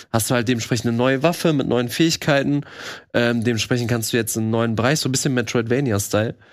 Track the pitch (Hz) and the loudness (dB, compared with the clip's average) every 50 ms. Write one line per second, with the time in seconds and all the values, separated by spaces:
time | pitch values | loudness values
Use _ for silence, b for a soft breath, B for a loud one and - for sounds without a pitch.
0 | B B - 113 110 - 131 123 117 127 127 113 107 - 135 110 110 117 117 117 | B B -2 -2 0 0 0 0 0 0 -2 -2 -2 -2 -2 -2 0 0 0 2
1 | 123 131 135 131 139 165 165 - - 170 160 - - - 117 120 120 120 - - | 2 2 2 2 2 0 0 2 2 2 2 2 2 2 0 0 0 0 0 2
2 | 160 165 160 - - - 147 139 135 139 143 143 143 B B B B B B B | 2 2 2 0 0 2 2 2 2 2 0 -2 -2 B B B B B B B
3 | B B - 117 120 117 117 120 107 123 117 107 - - 127 120 120 107 120 117 | B B 0 0 2 2 2 0 0 0 0 0 0 0 0 0 0 0 -2 -2
4 | 110 - - 117 113 - - 113 110 110 113 113 117 117 110 110 110 127 156 156 | -2 0 0 0 0 0 -2 -2 0 0 0 0 0 0 0 0 2 2 2 0
5 | - 139 131 131 - 151 127 123 120 - - 123 113 117 120 131 143 127 104 101 | 0 -2 -2 -2 -2 0 0 0 -2 0 0 -2 0 0 0 0 2 0 0 0
6 | - - - 104 107 123 127 B B B | -2 0 0 0 0 0 -4 B B B